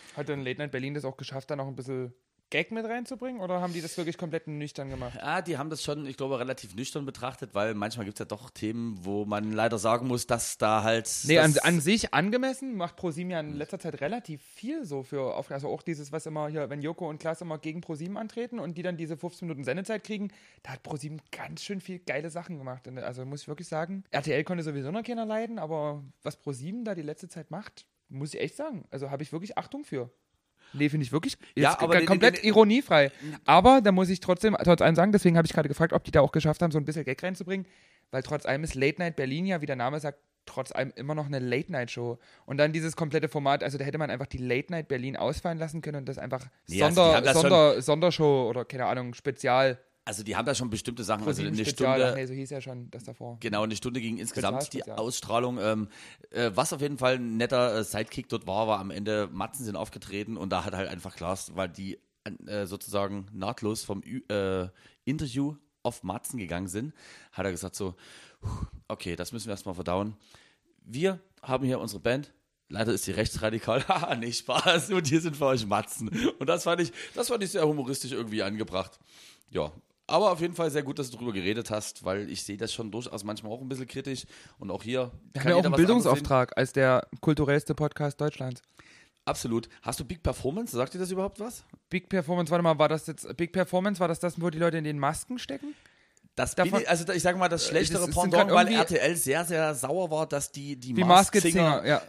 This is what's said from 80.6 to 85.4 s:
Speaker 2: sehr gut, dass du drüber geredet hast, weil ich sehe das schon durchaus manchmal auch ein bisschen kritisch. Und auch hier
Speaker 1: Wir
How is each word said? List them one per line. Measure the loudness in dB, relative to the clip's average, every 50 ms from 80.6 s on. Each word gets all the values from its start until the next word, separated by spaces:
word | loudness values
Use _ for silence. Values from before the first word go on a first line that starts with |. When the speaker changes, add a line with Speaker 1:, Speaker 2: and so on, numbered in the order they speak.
| -4 -2
Speaker 2:
sehr | -2 -2 -4
gut, | -4 -6 -8
dass | -8 -10
du | -10
drüber | -8 -6 -4
geredet | -4 -2 0 0 -2 -2 -4 -4
hast, | -4 -4 -4 -8 -12 -8 -6
weil | -4 -4 -4 -4 -6
ich | -8 -10 -8
sehe | -8 -8
das | -8 -6 -6 -6
schon | -8 -8 -8
durchaus | -8 -8 -8 -8 -8 -8 -8
manchmal | -8 -8 -8 -8 -10 -10
auch | -10
ein | -8 -8
bisschen | -8 -8 -10
kritisch. | -10 -10 -10 -8 -8 -8 -8 -10 -14 -20 -20 -20 -20 _ -12
Und | -8 -8
auch | -8 -6 -4
hier | -4 -2 -2 -2 -4 -8 -14 -16 -12
Speaker 1:
Wir | -6 0